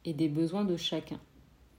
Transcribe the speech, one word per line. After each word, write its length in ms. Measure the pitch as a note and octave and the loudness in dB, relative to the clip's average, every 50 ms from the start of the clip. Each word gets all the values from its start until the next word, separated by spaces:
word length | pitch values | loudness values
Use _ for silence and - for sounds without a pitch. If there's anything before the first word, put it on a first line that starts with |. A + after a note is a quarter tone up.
| - | -6
et 80 | E3 D#3 | -4 0
des 160 | D3 E3 D3+ | 2 2 2
besoins 340 | D3 D#3+ E3 D#3+ F3 G3+ G#3 | 4 2 2 2 2 0 2
de 140 | F#3+ F3 | 2 0
chacun. 420 | E3 - - E3+ D#3+ D#3+ - - - - - - - - - - - - - - | 0 0 -2 -2 -2 -4 -6 -10 -12 -12 -16 -20 -20 -20 -20 -20 -20 -20 -20 -20